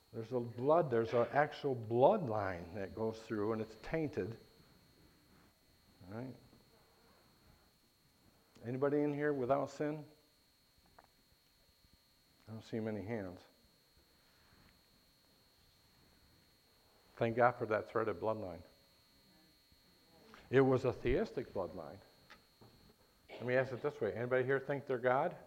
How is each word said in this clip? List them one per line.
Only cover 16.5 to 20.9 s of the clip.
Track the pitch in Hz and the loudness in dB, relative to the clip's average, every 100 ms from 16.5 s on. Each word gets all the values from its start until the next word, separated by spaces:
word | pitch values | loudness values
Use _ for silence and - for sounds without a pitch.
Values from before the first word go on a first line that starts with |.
| _ _ _ _ _ _ - | _ _ _ _ _ _ -2
Thank | 117 113 | 0 6
God | 120 120 | 4 4
for | 110 | 0
that | 107 - | -2 0
threaded | 113 110 101 | -2 -2 -2
bloodline. | 110 110 95 85 - - _ _ _ _ _ - - _ _ _ _ _ _ - - - - | -2 -2 -6 -10 -14 -20 _ _ _ _ _ -20 -20 _ _ _ _ _ _ -20 -20 -20 2
It | 123 | 6
was | 135 127 | 6 6
a | 131 | 2